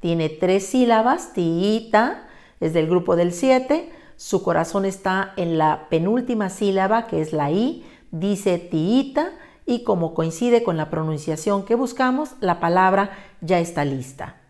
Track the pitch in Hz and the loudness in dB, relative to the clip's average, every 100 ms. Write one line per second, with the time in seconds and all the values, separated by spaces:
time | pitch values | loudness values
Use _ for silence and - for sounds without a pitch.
0 | 170 170 156 156 180 190 190 254 247 226 | 0 0 -2 -2 2 2 2 2 4 4
1 | 226 294 - - 170 165 196 220 226 214 | 4 0 -2 -2 0 2 2 0 2 2
2 | 240 - - - - - 160 165 160 180 | 2 -2 -12 -20 -20 -6 -2 0 2 2
3 | 175 175 175 175 262 262 262 302 330 - | 2 2 2 0 2 2 2 -2 -2 -16
4 | - - - 190 - 170 165 202 196 190 | -20 -20 -4 -2 0 0 0 0 -2 -4
5 | - 185 190 190 170 165 156 151 - 165 | -2 -2 -4 -4 -2 2 2 0 -2 -2
6 | 170 233 247 233 196 190 202 190 190 220 | 2 0 0 -2 -2 -2 0 2 2 0
7 | 226 165 156 160 143 170 247 - - - | 0 -4 -2 -2 0 0 0 -4 -12 -20
8 | - 160 190 202 202 175 175 165 160 247 | -14 -6 -2 -2 0 -2 -2 -2 2 2
9 | 269 - 349 - - - - 240 240 196 | 0 -2 -4 -6 -20 -18 -4 -4 0 0
10 | 165 165 165 165 240 233 226 165 151 165 | 0 -2 -4 0 4 4 4 -2 -2 -4
11 | 160 156 151 156 180 202 196 233 254 - | -4 -4 -4 -4 0 -2 0 0 0 0
12 | 254 262 302 - 190 170 170 175 185 190 | 0 0 -4 -4 -2 0 2 4 4 4
13 | 202 - - - 160 180 170 170 143 135 | 0 -4 -20 -14 0 0 0 -2 -2 -2
14 | 127 - - - _ | -6 -12 -16 -16 _